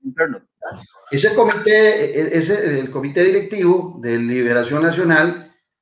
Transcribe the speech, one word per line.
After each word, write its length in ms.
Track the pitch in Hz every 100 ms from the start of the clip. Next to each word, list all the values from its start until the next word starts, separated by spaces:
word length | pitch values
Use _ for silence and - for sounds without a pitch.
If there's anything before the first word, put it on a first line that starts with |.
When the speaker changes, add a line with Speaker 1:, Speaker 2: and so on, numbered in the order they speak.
Speaker 1:
Interno. 380 | 269 - - 104 - _ - - - _ -
Speaker 2:
ese 240 | 139 214 214
comité, 720 | 220 208 214 214 214 208 -
e-, 160 | 147
e-, 160 | 151 160
ese, 420 | 151 202 170 139
el 100 | 127
comité 340 | 139 139 170
directivo 760 | 185 196 - 208 175 180 170 131
de 160 | 117 117
Liberación 640 | 120 127 120 120 117 147
Nacional, 680 | 165 165 170 156 170 170 - _ _ _